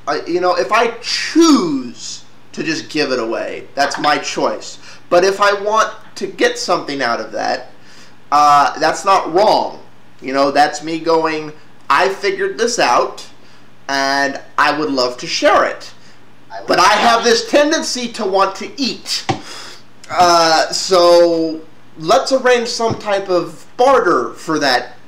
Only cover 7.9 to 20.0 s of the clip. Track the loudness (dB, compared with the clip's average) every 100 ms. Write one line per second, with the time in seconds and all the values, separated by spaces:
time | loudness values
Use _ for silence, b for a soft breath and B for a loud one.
7.9 | B B B 0 4 6 6 4 2 -2
8.9 | 0 2 2 2 2 4 4 0 -8 -18
9.9 | -20 -20 -14 -4 0 2 4 2 0 -6
10.9 | -4 0 2 2 -2 -8 -14 b -20 0
11.9 | 2 2 0 -4 -2 -4 -2 -2 0 2
12.9 | 2 0 -6 -18 -18 b b b -16 -6
13.9 | -2 0 0 -2 -4 -8 0 0 0 -2
14.9 | -2 -2 -4 -8 -2 2 2 0 -4 -14
15.9 | -18 b b b -20 -16 -14 -2 2 4
16.9 | 4 4 2 2 0 2 2 4 0 -4
17.9 | -6 -8 -6 -2 2 0 -2 -12 -6 -6
18.9 | -6 -8 -6 -4 -6 B B B B -20
19.9 | -20